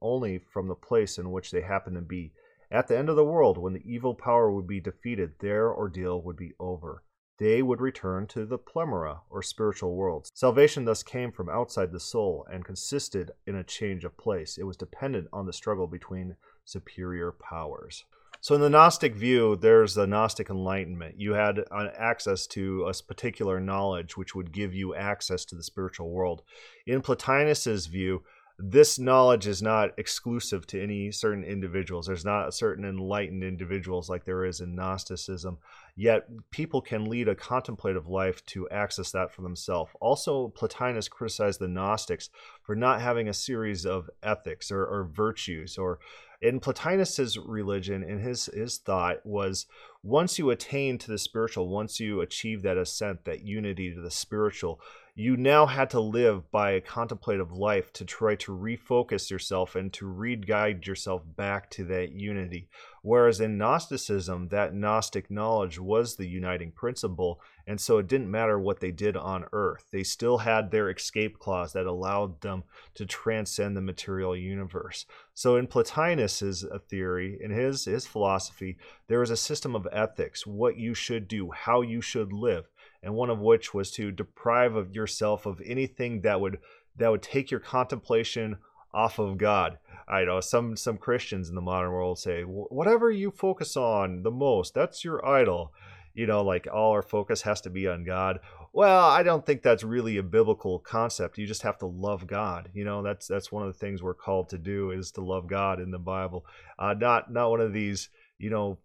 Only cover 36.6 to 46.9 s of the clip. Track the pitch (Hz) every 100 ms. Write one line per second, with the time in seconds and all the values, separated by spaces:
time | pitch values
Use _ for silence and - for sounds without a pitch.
36.6 | 160 135 - 113 107 120 113 98 - 123
37.6 | 127 110 104 92 82 95 95 90 - 98
38.6 | 90 101 104 - 92 95 92 - 92 90
39.6 | - 87 80 - 113 139 - 143 120 -
40.6 | 110 - 123 117 104 - 113 - 104 95
41.6 | 92 90 98 107 - 107 - - - -
42.6 | - 104 127 120 120 117 110 98 - 120
43.6 | 110 98 92 92 80 - - 107 - -
44.6 | - 98 95 101 90 78 107 110 - 82
45.6 | 78 - 92 87 - - - - 117 127
46.6 | - - 156